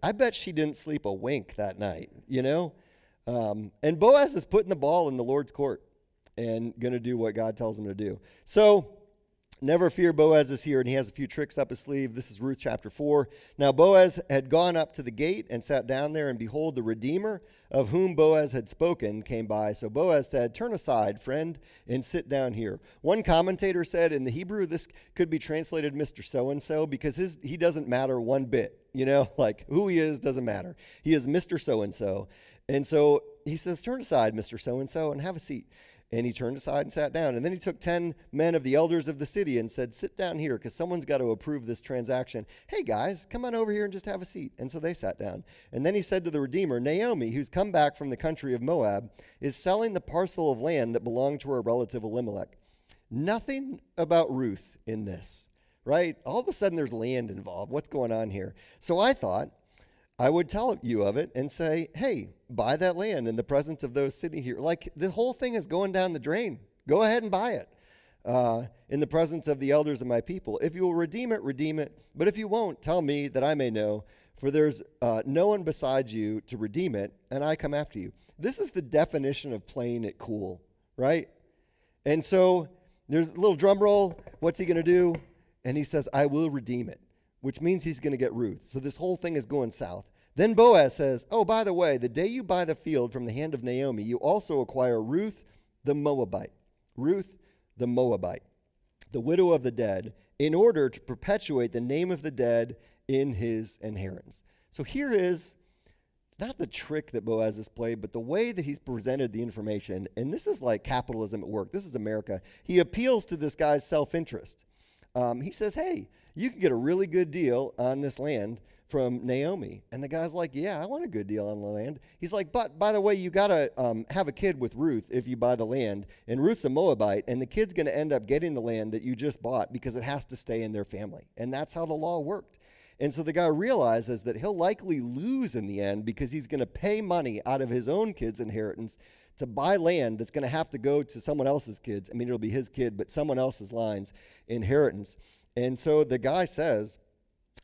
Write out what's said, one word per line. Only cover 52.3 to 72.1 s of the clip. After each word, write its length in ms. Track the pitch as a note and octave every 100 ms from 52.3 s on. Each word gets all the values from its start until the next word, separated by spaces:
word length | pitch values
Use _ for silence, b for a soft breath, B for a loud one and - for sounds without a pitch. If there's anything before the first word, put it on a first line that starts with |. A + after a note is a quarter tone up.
| G2 - _ b b b b b
Nothing 720 | A2 E3+ A3 - C4+ C4+ - _ -
about 380 | D#3 E3 D#3+
Ruth 440 | C3 B2 G2 - - -
in 180 | A2
this, 440 | G2+ F2+ - - - _ _ _
right? 320 | - D#3 F3 - -
All 140 | G#3+
of 80 | D#4
a 40 |
sudden 220 | - G3
there's 180 | E3 C3+
land 380 | A2+ A#2 B2+ A2
involved. 400 | G2 F#2+ F2+ G#2+
What's 180 | C#3 -
going 220 | D3 A#2
on 200 | A2+ A2
here? 240 | G2 F#2+ - b b
So 180 | - F3
I 140 | A#3
thought, 400 | C4+ G#2 F#2 C#2+ - _ b b b b -
I 80 | B2+
would 220 | E3+ E3
tell 280 | G3+ B3 -
you 200 | A#2+ A2
of 140 | G2+ A#2+
it 160 | E3+
and 160 | B2+ C#3
say, 380 | - D#3+ D#3+ D#3+
"Hey, 340 | D#3+ C4 D#3 F#2 - -
buy 260 | A#2+ A2+ D3+
that 180 | F#3
land 320 | F3 G#3+ E3 A2+
in 100 | A2+
the 60 |
presence 400 | - C#3+ D3 D#3
of 120 | C3+
those 200 | C3 C#3
sitting 280 | - E3+ D#3
here." 160 | B2+ A2+
Like, 340 | D3 E3+ -
the 160 | D3 F#3
whole 220 | G3+ B3
thing 220 | A#3+ B3+
is 120 | A3+ E3+
going 260 | E3+ G3
down 200 | F#3 F#3
the 60 | D#3
drain. 420 | A#2+ F#3 A3+ - - _ -
Go 180 | E3
ahead 180 | A3 A#3+
and 100 | A3
buy 200 | F#3 A#3+
it, 160 | E3 F#2 b b b b b -
uh, 400 | B2 B2 A2+ A#2+ b -
in 100 | C#3
the 60 | D3
presence 420 | D#3+ E3 E3 D3+
of 120 | C#3
the 100 | C#3
elders 320 | D3 D3 C3
of 40 | B2
my 140 | A#2
people. 380 | - F#3 - G#2
If 160 | E3
you 80 | E3
will 120 | F3+
redeem 380 | E3+ E3 G#3 B3
it, 80 | A3
redeem 360 | C3+ C3 D#3 D#3
it. 200 | D3 - b